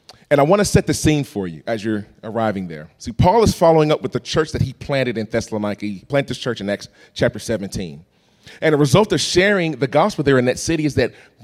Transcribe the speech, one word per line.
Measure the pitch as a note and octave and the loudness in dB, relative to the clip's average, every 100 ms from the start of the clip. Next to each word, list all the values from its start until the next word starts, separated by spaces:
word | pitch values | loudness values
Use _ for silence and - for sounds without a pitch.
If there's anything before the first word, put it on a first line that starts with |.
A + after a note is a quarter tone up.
| _ - - | _ -16 -2
And | C#3+ | 2
I | |
wanna | C#3+ G3+ | 4 4
set | G3+ G#3 F#3 | 4 2 2
the | |
scene | D3+ D#3 D3+ | 0 0 0
for | C3+ G2+ F#2 | -2 -6 -8
you | D#2 - | -8 -8
as | A2+ | -6
you're | G#2+ G#2+ G2 _ | -2 -4 -6 _
arriving | A2 A2 A2 G2 F2+ | -8 -2 -2 -2 -8
there. | D#2 D#2 _ | -12 -16 _
See, | - | -10
Paul | A2+ E3+ A3+ | 2 4 4
is | G#3+ | 2
following | - E3 D#3+ D3+ | 4 4 6 4
up | D3+ | 2
with | B2+ | -2
the | B2+ | -6
church | - E3+ D#3 | -4 -2 -2
that | - | -2
he | D3 | -4
planted | - - C#3 B2 A2+ | -6 -4 -2 -2 -2
in | G#2+ | -4
Thessalonica. | A#2 - A2 G#2 G2 G#2 | -4 -4 -4 -4 -6 -8
He | F#2+ - | -10 -4
planted | C#3+ C#3 | -2 -2
this | B2+ | -6
church | C3 A2+ | -6 -6
in | G2+ | -4
Acts | G2+ - _ _ | -6 -8 _ _
chapter | - B2 G#2+ | -2 -2 -2
seventeen. | - A2 F#2+ - F2+ C#2+ - _ _ _ - - | -6 -6 -6 -8 -10 -12 -20 _ _ _ -20 -4
And | D#3+ | 0
a | D3 | 2
result | C#3+ D#3+ G#3 | 4 4 2
of | E3 | 0
sharing | - F3 G3 G3+ E3 | 0 2 2 2 0
the | C3 B2+ | -2 0
gospel | C#3 G3 - | 2 0 0
there | C#3+ C3+ | 2 4
in | B2 | 2
that | B2+ | 0
city | - E3 | -2 -2
is | D3+ C3 | 0 0
that | A#2+ - - _ | -2 -4 -20 _